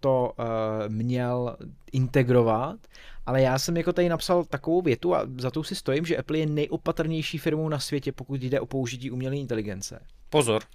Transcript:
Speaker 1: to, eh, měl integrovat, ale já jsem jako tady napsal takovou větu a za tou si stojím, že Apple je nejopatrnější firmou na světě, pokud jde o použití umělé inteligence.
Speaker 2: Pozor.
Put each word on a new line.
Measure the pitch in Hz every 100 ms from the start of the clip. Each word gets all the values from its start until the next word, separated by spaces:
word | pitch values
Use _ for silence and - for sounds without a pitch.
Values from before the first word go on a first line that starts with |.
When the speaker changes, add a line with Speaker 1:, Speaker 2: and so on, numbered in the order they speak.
Speaker 1:
to, | 139 131 123 -
eh, | 117 113 110 110 107
měl | 110 117 123 123 123 120 - - - -
integrovat, | 135 127 143 123 123 113 110 135 214 - - - - -
ale | 131
já | 131 131
jsem | - 170
jako | 165
tady | 180 175
napsal | 165 - 175
takovou | 165 139 - 175
větu | 180 117 175
a | 180 113 131
za | 135
tou | 156
si | 156
stojím, | 190 - 135 165
že | 160
Apple | - 156
je | 156
nejopatrnější | 151 147 160 - 165 160 160 151 151
firmou | 165 151 156
na | 147
světě, | - 143 139
pokud | - 123 139
jde | 127 139
o | 127
použití | 135 123 123 131
umělé | 123 131 143
inteligence. | 135 113 104 95 - 82 - - -
Speaker 2:
Pozor. | 151 120 110 -